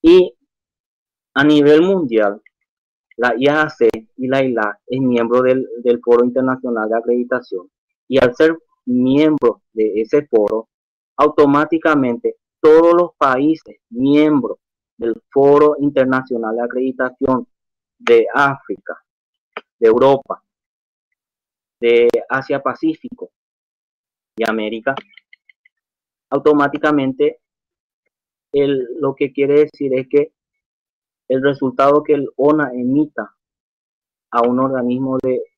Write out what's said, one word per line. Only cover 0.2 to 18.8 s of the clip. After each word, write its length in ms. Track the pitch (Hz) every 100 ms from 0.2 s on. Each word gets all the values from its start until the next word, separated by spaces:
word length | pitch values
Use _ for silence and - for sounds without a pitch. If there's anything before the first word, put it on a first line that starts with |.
| 180 _ _ _ _ _ _ _ _ _ _
a 100 | 135
nivel 380 | 147 151 143 151
mundial, 580 | 180 196 139 110 101 104 _ _ _ _ _ _ _
la 180 | - 120 117
I 100 | 135
A 220 | 151 151
C 200 | - 117 113 110 -
y 100 | 127
la 160 | 135
ilad 300 | 131 113 104 101 -
es 120 | 131
miembro 420 | 131 120 113 123
del, 260 | 127 131 127 117
del 160 | 120 120
Foro 240 | 120 120
Internacional 640 | 123 127 131 127 127 117 107
de 80 | 113
Acreditación, 720 | 117 123 123 127 123 95 90 _ _ _ _
y 100 | 110
al 120 | 120
ser 220 | 123 160 160 _ _
miembro 760 | - 123 127 139 156 151 120 - _
de 280 | 110 110 104
ese 260 | 110 147 147
foro, 400 | 113 104 110 - _ _ _ _
automáticamente 1200 | - 147 147 143 143 151 165 165 147 127 120 117 - _ _
todos 340 | 156 160 170
los 180 | 175 170 _
países 600 | 139 127 147 160 - - _
miembros 680 | 117 135 147 151 151 113 - _ _ _ _
del 240 | 117 113 _
Foro 440 | 135 139 143 151 143
Internacional 760 | 143 139 131 131 131 120 113
de 80 | 113
Acreditación 840 | 120 123 131 127 127 _ 135 127 120 _ _ _ _ _
de 260 | - 117 113
África, 640 | 117 139 135 - 92